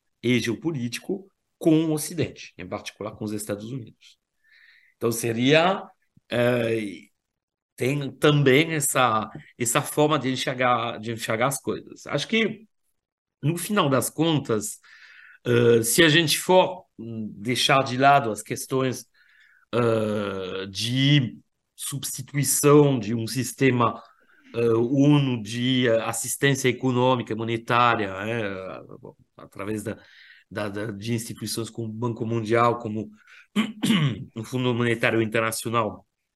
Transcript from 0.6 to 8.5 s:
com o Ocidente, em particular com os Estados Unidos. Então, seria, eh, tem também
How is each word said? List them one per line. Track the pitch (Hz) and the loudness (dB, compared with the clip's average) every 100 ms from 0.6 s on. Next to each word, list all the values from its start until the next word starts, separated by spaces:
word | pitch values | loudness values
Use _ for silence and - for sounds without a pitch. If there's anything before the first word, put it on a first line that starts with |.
| 156 135 120 - - 196 - _ _ _ | -4 -4 -6 -8 -8 -10 -10 _ _ _
com | 165 156 160 | 2 4 2
o | |
Ocidente, | 151 - 170 101 - - - | -2 -4 -4 -6 -8 -18 -16
em | 92 | -10
particular | 104 - - 104 | -10 -10 -12 -12
com | 98 107 | -8 -8
os | |
Estados | 107 - 104 110 | -6 -6 -8 -8
Unidos. | 131 110 - - _ _ _ _ _ _ _ _ _ | -12 -14 -20 -20 _ _ _ _ _ _ _ _ _
Então, | 117 | -4
seria, | 113 117 113 131 156 180 202 - _ _ _ _ | -2 -4 0 4 4 4 0 -8 _ _ _ _
eh, | 120 120 123 117 113 101 82 - _ _ _ _ _ _ - | 0 0 0 -2 -4 -6 -12 -18 _ _ _ _ _ _ -6
tem | 127 147 143 | -4 -2 -6
também | - 156 147 131 | 0 2 4 6